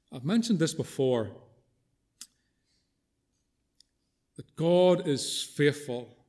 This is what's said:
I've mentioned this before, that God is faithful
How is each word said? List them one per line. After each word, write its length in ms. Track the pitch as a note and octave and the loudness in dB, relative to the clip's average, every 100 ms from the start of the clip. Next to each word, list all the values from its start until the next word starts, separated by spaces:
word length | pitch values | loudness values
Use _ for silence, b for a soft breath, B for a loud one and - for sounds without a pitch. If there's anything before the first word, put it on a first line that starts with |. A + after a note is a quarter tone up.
| _ | _
I've 140 | C3+ | -10
mentioned 340 | C3 A3+ A#3 F#3 | -2 0 2 2
this 140 | D#3+ | 0
before, 600 | - - - C3 B2 G#2 - - _ _ _ _ _ _ - - _ _ _ _ _ _ _ _ _ _ _ _ _ _ _ _ _ _ _ _ - | -2 -6 -2 0 0 -2 -10 -20 _ _ _ _ _ _ -20 -20 _ _ _ _ _ _ _ _ _ _ _ _ _ _ _ _ _ _ _ _ -20
that 200 | - - | -16 -4
God 500 | E3 F3 F3+ F3 E3+ | 2 4 6 4 2
is 360 | C3+ - - | -2 -2 -6
faithful 720 | - - D3 C#3+ - B2 A#2 - | -6 0 2 0 -6 -10 -10 -18